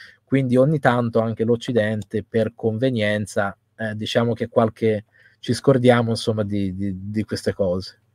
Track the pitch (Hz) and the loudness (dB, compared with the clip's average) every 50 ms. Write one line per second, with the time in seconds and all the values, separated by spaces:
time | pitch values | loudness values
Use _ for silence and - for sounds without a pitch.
0 | - - - _ _ - 131 135 135 123 120 127 131 151 160 143 - 131 120 123 | -20 -20 -20 _ _ -2 0 0 2 2 4 4 4 4 2 2 2 2 2 2
1 | 120 113 - 117 113 113 110 - 113 113 120 117 - - 123 113 104 107 110 104 | 0 0 0 0 0 0 -2 -2 0 0 0 0 0 -2 0 0 0 0 -2 -4
2 | - - - 107 101 _ - 113 110 113 - - - 113 110 110 131 131 127 113 | -6 -4 -6 -6 -4 _ 0 0 0 0 -2 -4 -4 -2 -2 0 0 0 0 0
3 | 104 104 104 107 104 - - 110 101 98 95 _ _ _ _ - 110 107 107 107 | 0 0 0 -2 -4 -4 -4 -4 -4 -4 -6 _ _ _ _ -8 -8 -8 -6 -6
4 | 107 - - 120 117 117 110 - 117 117 - 123 113 110 - - 113 110 107 101 | -4 -2 0 0 0 0 0 -4 -4 -2 0 0 0 0 0 0 0 0 0 -2
5 | - _ _ _ _ _ _ _ - - 123 - - 143 135 127 123 123 117 120 | -4 _ _ _ _ _ _ _ -4 -4 -4 0 2 2 4 4 6 6 6 6
6 | 113 113 113 - - 120 110 110 104 101 104 104 98 95 92 95 98 101 92 92 | 4 0 -2 -2 -2 -2 -2 -2 -2 -2 -2 -2 -2 -2 -4 -4 -6 -6 -6 -6
7 | 98 101 104 107 107 - 113 - - 107 98 - 98 90 90 92 92 - - _ | -8 -6 -4 -4 -4 -4 -4 -4 -4 -2 -2 0 0 0 0 -2 -4 -8 -16 _
8 | _ _ | _ _